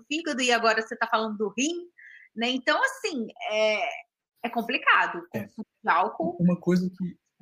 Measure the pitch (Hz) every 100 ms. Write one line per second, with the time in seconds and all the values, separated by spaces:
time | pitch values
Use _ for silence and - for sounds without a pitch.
0 | - 302 330 254 254 233 220 220 220 240
1 | 226 220 220 208 208 214 294 349 349 _
2 | - - - 214 233 262 302 320 523 -
3 | 415 285 - - - 214 214 208 165 -
4 | - _ _ _ 240 240 220 294 - 302
5 | 175 175 170 - 202 - 214 _ 214 170
6 | 220 - 330 - 175 175 - 180 185 -
7 | 180 - _ _